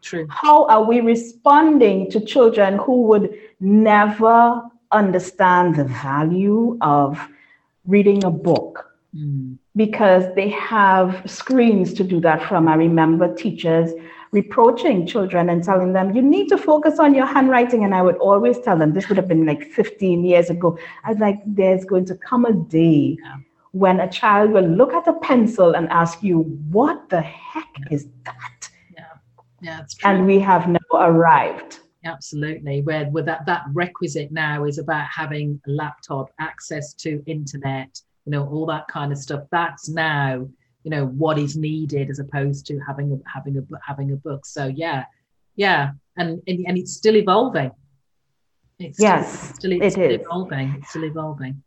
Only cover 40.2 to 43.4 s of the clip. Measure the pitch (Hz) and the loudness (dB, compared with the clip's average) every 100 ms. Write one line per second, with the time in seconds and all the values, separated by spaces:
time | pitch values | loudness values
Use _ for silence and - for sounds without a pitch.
40.2 | 139 127 131 _ _ _ 160 151 135 131 | -2 -4 -10 _ _ _ -8 -6 -6 -4
41.2 | 160 147 143 156 151 156 151 143 139 139 | -2 -2 -4 -6 -6 -6 -6 -6 -6 -10
42.2 | 139 143 139 139 - 147 143 139 143 135 | -10 -6 -6 -6 -10 -12 -10 -8 -6 -6
43.2 | - 135 | -10 -14